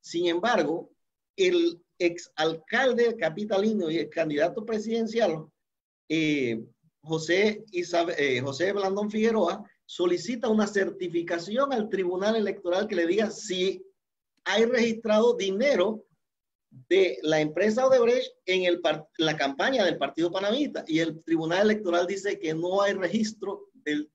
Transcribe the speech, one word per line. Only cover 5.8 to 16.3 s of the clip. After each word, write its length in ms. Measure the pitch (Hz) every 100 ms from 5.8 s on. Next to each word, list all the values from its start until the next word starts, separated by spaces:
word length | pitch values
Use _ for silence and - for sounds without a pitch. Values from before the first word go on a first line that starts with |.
| _ _ _
eh, 500 | 156 156 147 123 113 - _ _ _
José 600 | 151 160 160 175 214 208 -
Isab-, 440 | 175 170 170 170 151
eh, 240 | 143 127
José 300 | 135 131 180
Blandón 380 | 202 190 196 208
Figueroa, 520 | 214 220 220 175 - - _ _
solicita 640 | - 180 175 - 247 233
una 160 | 214 202
certificación 1040 | 202 185 - 180 170 165 170 - 226 277
al 180 | 247 214
Tribunal 460 | 190 180 180 202 226
Electoral 520 | 202 190 175 180 214
que 80 | 190
le 100 | 170
diga 240 | 196 208
si 560 | - - 185 190 180 - _ _ _ _ _
hay 220 | - 202 233
registrado 720 | 254 233 220 214 214 240 233
dinero 720 | 196 190 277 233 190 214 - _ _